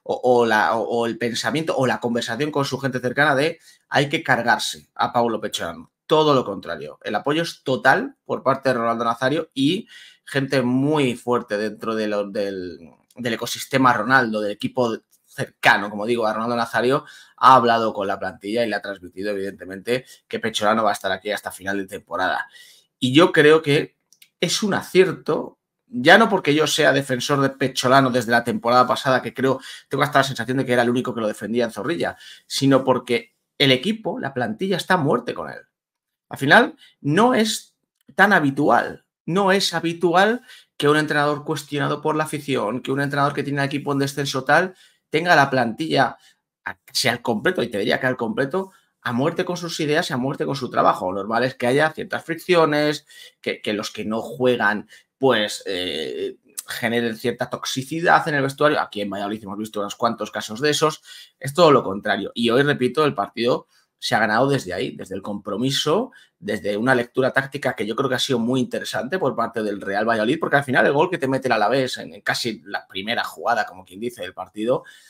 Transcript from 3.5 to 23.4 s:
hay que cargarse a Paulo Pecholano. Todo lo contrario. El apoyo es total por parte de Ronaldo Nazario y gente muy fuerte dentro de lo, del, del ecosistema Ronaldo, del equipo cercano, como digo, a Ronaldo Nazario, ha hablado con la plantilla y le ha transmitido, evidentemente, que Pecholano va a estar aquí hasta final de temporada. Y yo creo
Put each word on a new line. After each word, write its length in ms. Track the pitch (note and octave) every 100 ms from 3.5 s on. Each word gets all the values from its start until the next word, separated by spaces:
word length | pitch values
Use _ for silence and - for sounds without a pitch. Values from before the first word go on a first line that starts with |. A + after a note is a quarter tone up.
| E3+ _ _ _
hay 180 | C3 C#3+
que 160 | D#3+
cargarse 640 | E3 A#2+ A2+ C3 - D#2 - -
a 160 | A#2+
Paulo 300 | B2 A#2 G#2+
Pecholano. 500 | G2+ - F2 D#2+ - _ -
Todo 260 | D#3 D3+
lo 120 | C3+ G2+
contrario. 540 | A#2+ E2+ D#2 D2 C#2
El 120 | A2 G#2
apoyo 280 | C3+ D#3
es 200 | E3 -
total 520 | - B2+ - E3+ C#4 -
por 200 | - A#2
parte 260 | C3 C3+ C3+
de 60 | A#2+
Ronaldo 280 | A#2 A#2
Nazario 480 | A#2 A#2 C3 D#3 -
y 360 | C3+ C#3 F#3+ - - - _
gente 380 | - C#3 C3+ C#3
muy 540 | B2 B2+ C#3+ D#3 C3 A2+
fuerte 420 | A#2+ A#2+ A2+ G#2
dentro 360 | G#2+ G#2+ A2+
de 140 | A2 G#2+
lo, 220 | G#2 G2+
del, 500 | G#2 G2+ G2 F2+ D#2 D#2 G#1 _ -
del 160 | A#2+
ecosistema 580 | A2+ A#2+ - - C3+ C3
Ronaldo, 480 | A#2 G#2+ C3 A#2 G#2+
del 140 | G#2
equipo 460 | G#2 A2 B2+ A#2+ A2 _ _ _
cercano, 640 | - A#2+ _ C3+ A2 G2+
como 160 | G#2 G#2+
digo, 200 | A#2 G#2+
a 60 |
Ronaldo 240 | G#2+ A#2 A#2+
Nazario, 480 | A#2 A#2 A#2+ D3 - - - _
ha 200 | B2 B2+
hablado 360 | A#2 A#2 A2
con 160 | G#2 G2
la 100 | G2
plantilla 460 | F#2+ E2+ G2+ A2+
y 60 | A2+
le 80 | G#2
ha 40 |
transmitido, 500 | G2+ F#2+ F2+ F#2 G#2
evidentemente, 720 | G2+ G2 F2+ F2+ G2 G2+ B2 - - -
que 100 | A2
Pecholano 460 | A2+ G#2+ G#2 A2+ G#2+
va 60 |
a 20 |
estar 180 | - F#2+
aquí 180 | F#2+ G#2
hasta 220 | G2 F#2+
final 260 | - F#2 G2
de 80 | F#2
temporada. 600 | F#2+ - F2 F#2 C#2+ - - - - _ _
Y 120 | B2+ C#3
yo 160 | E3+
creo 320 | E3